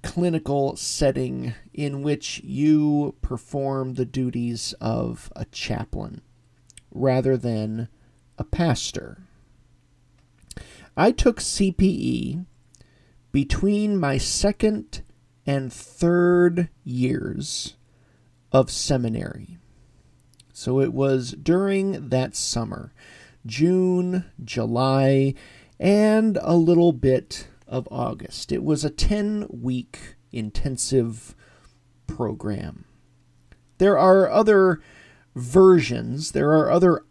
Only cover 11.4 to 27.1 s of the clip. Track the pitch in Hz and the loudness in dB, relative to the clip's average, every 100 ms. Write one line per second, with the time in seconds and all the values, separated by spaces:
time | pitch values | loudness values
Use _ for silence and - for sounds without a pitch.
11.4 | - - 190 - 190 - 123 123 - 156 | -6 -2 0 2 2 2 -2 -4 -4 -8
12.4 | 180 _ _ _ - _ _ _ _ 139 | -10 _ _ _ -20 _ _ _ _ -2
13.4 | 143 - 196 208 208 196 143 135 - - | 0 0 0 0 0 0 0 -2 -4 -2
14.4 | 196 202 214 214 - - - _ _ _ | -2 0 0 -2 -8 -16 -16 _ _ _
15.4 | - 139 131 - - - 170 175 175 180 | -4 -4 -4 -12 -20 -2 2 4 4 6
16.4 | 175 170 170 - - 123 127 - - - | 4 2 -4 -6 -8 -2 0 0 -4 -8
17.4 | 143 - - - _ _ _ _ _ _ | -8 -10 -12 -16 _ _ _ _ _ _
18.4 | _ 135 - - - 135 117 113 92 - | _ 2 2 -2 -2 -2 -2 -4 -8 -12
19.4 | - 175 _ _ _ _ _ _ _ _ | -18 -20 _ _ _ _ _ _ _ _
20.4 | _ - - 131 131 123 139 131 120 - | _ -10 -2 0 0 0 0 0 -2 -6
21.4 | 151 180 196 196 196 185 139 127 127 - | 0 0 2 -2 -2 -6 -2 -2 -2 -6
22.4 | - 120 110 95 - - - - - _ | -6 -6 -6 -8 -14 -20 -20 -20 -20 _
23.4 | 113 117 165 185 185 180 180 185 175 - | -12 0 2 4 2 0 0 -4 -6 -14
24.4 | 113 123 113 117 131 135 135 135 139 135 | -10 -6 -2 0 2 4 4 4 2 -2
25.4 | - - _ _ 185 202 214 220 220 190 | -12 -20 _ _ 2 4 4 4 2 0
26.4 | - 170 165 170 170 127 135 | 2 4 6 6 4 4 2